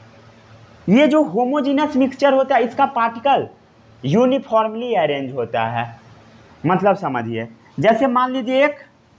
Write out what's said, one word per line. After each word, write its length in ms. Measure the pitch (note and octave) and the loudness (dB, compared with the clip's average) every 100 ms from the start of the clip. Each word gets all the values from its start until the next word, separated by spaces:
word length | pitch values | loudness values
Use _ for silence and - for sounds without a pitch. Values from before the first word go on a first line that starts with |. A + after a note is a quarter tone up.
| - - - - - - - - - | -20 -20 -20 -20 -20 -20 -20 -10 2
ये 180 | A#3 D4+ | 4 6
जो 140 | D#4 | 4
homogeneous 720 | B3 F#3+ B3 D4 C4+ C#4 D4+ C4 | 2 0 -2 0 0 0 0 0
mixture 380 | C4+ - C#4+ | 0 2 2
होता 220 | C4+ C4+ A#3+ | 2 2 0
है, 80 | |
इसका 220 | A#3 - C4+ | 0 0 -2
particle 600 | A#3+ A3+ A3+ C#4 A3+ A2 - _ _ _ - | 0 -4 -2 0 0 -2 -12 _ _ _ -10
uniformly 920 | C3 F#3 B3+ C4 - A3 A3 A3 B3 | -2 2 2 0 0 0 0 -4 -4
arrange 380 | G3 D3+ C#3 C3 | 0 0 -2 -6
होता 320 | B2 A2+ A#2 A2+ | -6 -4 -4 -4
है। 200 | A#2 A#2+ - - - - - - - D3 | -4 -8 -12 -20 -20 -20 -20 -20 -6 0
मतलब 300 | F#3 G3 F#3+ | 2 2 0
समझिए, 520 | D#3 B2 A2+ A2+ A#2 - _ - | -2 -4 -4 -6 -8 -14 _ -2
जैसे 260 | G3 A3+ C4+ | 0 2 0
मान 240 | B3 B3+ | 0 -2
लीजिए 320 | C4 A#3 C4 | -4 -2 0
एक 120 | D4 D4 - _ _ | 0 -2 -18 _ _